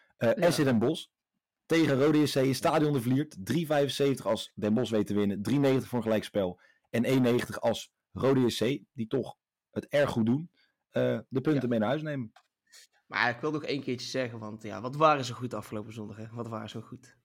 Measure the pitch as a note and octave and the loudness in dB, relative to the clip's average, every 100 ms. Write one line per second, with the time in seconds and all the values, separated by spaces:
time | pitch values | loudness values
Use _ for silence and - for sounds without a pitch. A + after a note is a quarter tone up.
0 | _ - A#2 A2+ F3 - C#3+ A#2 A#2+ E3+ | _ -4 0 2 2 2 2 2 2 -2
1 | - _ _ _ _ _ - E3 D3+ C3 | -8 _ _ _ _ _ 0 2 4 4
2 | C#3+ D3+ C#3+ C#3 C3+ C3 - D#3 D3+ C#3+ | 4 4 4 2 2 2 2 2 2 2
3 | A#2 C3 D3 - F#2+ C#3+ D#3 D3 C#3 - | 2 0 0 -6 -2 -2 0 2 2 2
4 | C#3 B2+ G2 G#2+ - - G#2 A2 A2 A2 | 2 2 0 -2 -4 -4 0 2 2 0
5 | G2+ G2+ G#2 G2 G#2 C#3+ C#3 C3 - B2 | 0 2 0 0 0 2 4 2 0 -2
6 | A2 G#2+ - G#2+ F#2 F2+ _ _ _ A#2 | 0 0 0 -2 -2 -4 _ _ _ -2
7 | A#2+ C3+ B2 A#2+ - G#2 A#2+ G#2+ - _ | 2 4 4 2 0 -2 -2 -2 -6 _
8 | _ F#2 C3+ C3 A#2+ - A2 D3 - - | _ -2 2 4 2 2 -2 -2 -8 -10
9 | A2+ C3+ G#2 - _ _ _ - - C#3+ | -4 -4 -4 -10 _ _ _ -10 -2 0
10 | C#3 A#2+ A2 C3+ E3+ _ _ _ _ A#2+ | 2 2 2 0 -2 _ _ _ _ -2
11 | B2 A#2 - C3 C#3+ D3 A#2+ A#2 G#2 D3+ | -2 -2 -4 -4 0 0 0 0 0 -2
12 | D3+ C#3 A2 - _ _ _ - - _ | -4 -8 -10 -14 _ _ _ -20 -20 _
13 | - G2 A#2+ A#2+ D3+ D3+ - C#3 B2+ A#2+ | -8 -2 0 0 -4 -4 -4 -6 -6 -8
14 | - C3 B2 A2+ A2 G#2+ G#2+ G2 B2 D3 | -6 -6 -6 -8 -14 -14 -12 -10 -8 2
15 | D#3 D3 A#2+ A2 B2 G#2+ - A2 A2 A2+ | 4 4 -2 -8 -8 -8 -8 -10 -10 -12
16 | G#2 G2 A2 A#2+ A2+ A2+ G#2+ A2+ - A#2 | -14 -14 -14 -10 -10 -10 -10 -14 -16 -18
17 | - _ | -20 _